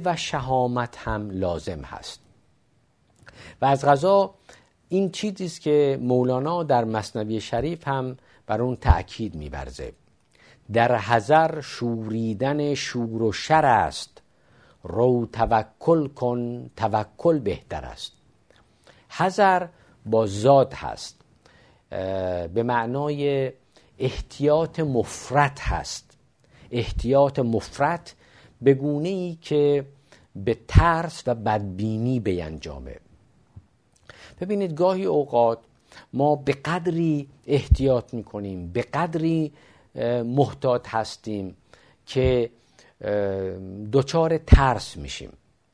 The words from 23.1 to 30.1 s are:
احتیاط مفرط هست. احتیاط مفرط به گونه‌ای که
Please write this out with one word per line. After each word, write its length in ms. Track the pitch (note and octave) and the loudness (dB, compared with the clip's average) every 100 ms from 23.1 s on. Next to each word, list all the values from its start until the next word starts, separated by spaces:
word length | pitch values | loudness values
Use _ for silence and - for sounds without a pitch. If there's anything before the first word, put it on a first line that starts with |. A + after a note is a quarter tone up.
| D3 C#3+ C#3 C3 - _ _ _ - | -2 0 0 -2 -6 _ _ _ -6
احتیاط 800 | C3 - - - C#3+ D#3 D#3+ - | -4 -4 -10 -2 2 2 2 -2
مفرط 800 | D#3 B2 G2+ - - C3+ C#3+ C#3 | 0 0 0 -6 -2 2 2 0
هست. 560 | - E2+ C#2 - - _ _ _ _ _ - | -4 -4 -6 -12 -16 _ _ _ _ _ -8
احتیاط 680 | B2 A2 - A#2 C3+ C#3 C#3 | -6 -4 -4 2 4 4 2
مفرط 720 | A#2+ A2+ - - C#3+ E3+ - - _ - - _ | 0 0 -2 -2 -2 -2 -8 -20 _ -20 -20 _
به 120 | B2 | 2
گونه‌ای 640 | C3+ D3 D3 E3+ F#3+ F3+ E3 | 4 0 -2 -2 -4 -6 -8
که 440 | - D3 D3 C#3+ C#3 - _ | -2 2 4 2 -2 -14 _